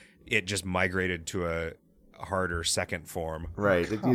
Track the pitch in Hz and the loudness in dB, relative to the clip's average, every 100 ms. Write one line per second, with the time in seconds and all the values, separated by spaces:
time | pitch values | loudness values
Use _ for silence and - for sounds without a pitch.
0 | - - - 107 95 98 95 90 92 92 | -20 -20 -2 0 0 -2 0 0 2 2
1 | 92 87 80 98 85 82 82 - _ _ | 0 -2 -4 -4 -2 -2 -4 -8 _ _
2 | - - - 95 90 85 82 - 90 87 | -20 -16 -4 0 0 0 0 -2 -2 -6
3 | 78 92 80 80 82 90 101 90 87 107 | -8 -6 -6 -6 -8 0 4 4 4 0
4 | 127 | 2